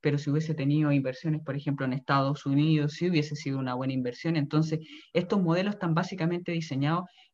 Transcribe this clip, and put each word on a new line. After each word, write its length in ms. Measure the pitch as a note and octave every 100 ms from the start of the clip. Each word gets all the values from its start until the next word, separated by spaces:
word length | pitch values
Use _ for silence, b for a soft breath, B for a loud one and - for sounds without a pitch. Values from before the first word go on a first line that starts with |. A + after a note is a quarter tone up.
pero 160 | D3+ C#3+
si 140 | C#3+
hubiese 240 | C#3+ D#3+ D#3+
tenido 360 | C#3 D3 D3+
inversiones, 520 | C#3+ C3 C3 E3 D3+
por 120 | D#3 C#3+
ejemplo, 300 | C#3+ C#3 C3
en 80 |
Estados 540 | C3 - C#3 C3+ D3 C#3+
Unidos, 460 | C#3 D#3 D#3 D3
sí 140 | - F3
hubiese 280 | E3+ D3+ D3+
sido 240 | C#3+ C3+
una 160 | C3 B2+
buena 180 | C3
inversión. 420 | C3 B2 A#2+ E3 E3
Entonces, 440 | D3 D3+ D#3 D#3 D#3 B B
estos 300 | E3 F3+ G#3
modelos 320 | E3+ E3+ G3 G#3
están 180 | F3
básicamente 600 | D#3+ F3+ F#3+ E3 F3 F3+
diseñados 500 | E3+ D#3+ C3+ C#3+ E3+ F#3 B B